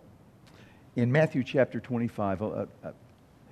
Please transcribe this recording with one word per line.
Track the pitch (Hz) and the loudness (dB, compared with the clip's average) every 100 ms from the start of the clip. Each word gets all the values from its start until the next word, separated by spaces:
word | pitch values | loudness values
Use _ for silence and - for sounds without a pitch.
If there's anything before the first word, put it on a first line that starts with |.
| - - - - - - - - - 127 | -20 -20 -20 -20 -20 -20 -20 -20 -8 0
in | 120 | 2
Matthew | 156 156 135 | 4 4 0
chapter | 120 143 120 117 | 0 2 2 0
twenty-five, | - 120 117 - 101 92 | -4 -4 -2 -2 -2 -2
uh, | 104 107 101 - | -4 -4 -8 -10
uh, | - - - - - - - | -16 -16 -20 -20 -20 -20 -20